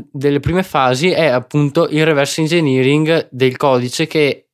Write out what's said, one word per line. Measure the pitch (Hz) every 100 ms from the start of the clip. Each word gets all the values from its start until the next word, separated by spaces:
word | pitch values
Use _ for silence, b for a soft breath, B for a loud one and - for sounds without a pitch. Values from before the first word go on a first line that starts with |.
| -
delle | 139 143 143
prime | 143 180
fasi | 190 147 127 127 180
è | 160 156
appunto | 123 - 147 143 170 165
il | 151
reverse | 160 143 139 -
engineering | 156 170 147 131 131 151 156 165 -
del | 127 131 127
codice | 143 127 123 - 156
che | 156 143 - _